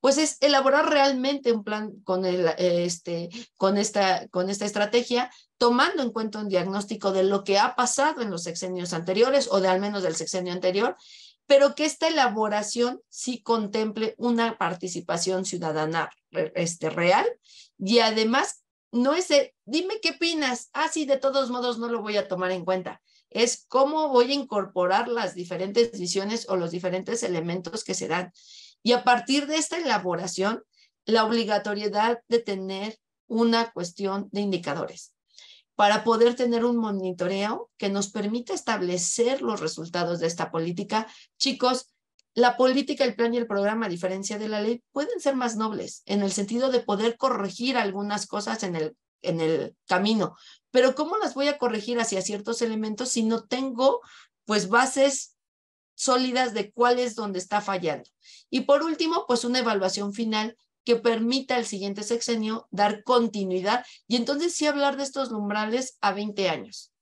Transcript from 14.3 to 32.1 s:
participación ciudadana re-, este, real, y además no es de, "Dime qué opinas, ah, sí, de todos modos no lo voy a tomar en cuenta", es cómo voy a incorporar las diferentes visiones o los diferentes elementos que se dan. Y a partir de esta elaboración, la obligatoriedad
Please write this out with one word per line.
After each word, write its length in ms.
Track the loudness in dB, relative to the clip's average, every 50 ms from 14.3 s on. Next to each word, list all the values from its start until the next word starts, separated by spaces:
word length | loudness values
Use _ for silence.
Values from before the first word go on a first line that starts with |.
| 2 2 2 0 0
participación 880 | -2 -4 -4 -4 -4 -8 -8 -8 -8 -4 -4 -4 -2 -2 -2 -2 -2 -2
ciudadana 640 | -4 -6 -4 -4 -2 -2 -2 -2 -2 -2 -2 -4 -4 -8 _ _ _
re-, 220 | -4 -4 -4 -4 -2
este, 360 | -4 -4 -4 -4 -4 -6 -4
real, 360 | -2 0 4 4 4 4 4 0 -2 _ _ _ -20 -20 -20 _ _
y 220 | _ -2 4 4 4
además 640 | 4 4 2 2 0 2 2 2 0 0 -4 _ _ _ _ _ _ _ 0
no 220 | 2 2 2 2
es 120 | 0 2
de, 260 | 4 4 4 4 2 _ _ _
"Dime 300 | -4 -2 -2 -2 -2 -4 -2
qué 100 | -2 -4
opinas, 600 | -2 0 -2 -2 0 0 -2 -2 -2 -4 -8 _ _
ah, 140 | -2 -2 -2 -2
sí, 140 | -2 0
de 100 | 0 0
todos 340 | 2 2 0 0 0 -2 0
modos 300 | -4 -4 -2 -4 -4 -4
no 80 | -4 -4
lo 140 | -4 -4 -4
voy 140 | -2 -2 -2
a 100 | -2 -2
tomar 240 | -4 -4 -2 -2 -2
en 120 | -4 -2
cuenta", 380 | -2 -2 -2 -2 -8 -12 -14 _ _ _ _ _ _
es 340 | 0 0 0 0 0 -6 _
cómo 440 | _ 2 2 2 4 2 0 0 4
voy 200 | 4 4 4 4
a 40 | 2
incorporar 720 | -2 -4 -2 -4 -4 -4 -2 -2 -2 0 2 2 2 0 0
las 260 | -2 -2 -4 -4 -6
diferentes 640 | -8 -8 -8 -6 -6 -6 -2 2 2 2 2 0 -6
visiones 500 | -6 -2 -2 -2 -2 -2 -4 -6 -4 -2
o 60 | -2
los 160 | -2 -2 -2
diferentes 540 | -4 -4 -4 -2 -4 -4 -4 -4 -4 -4 -2
elementos 580 | -2 -2 -2 -2 -2 -4 -4 -6 -8 -10 -10 -6
que 120 | -6 -6
se 120 | -6 -4
dan. 240 | -2 -2 -4 -4 -6 _ -20 -20 -20 -20 -20 -20 -20 _ _ _
Y 80 | 2 2
a 100 | 4 6
partir 460 | 4 4 4 2 0 0 0 0 0
de 80 | -2
esta 200 | -2 -2 -2 -4
elaboración, 880 | -4 -2 0 0 0 0 -2 -4 -4 -4 -8 -4 -2 -2 -2 -2 -4 -8 _ _ _ _ _ _ _ _
la 200 | 2 4 4 4
obligatoriedad 960 | 4 2 0 0 2 0 0 0 -2 -6 -4 -4 -2 0 2 2 2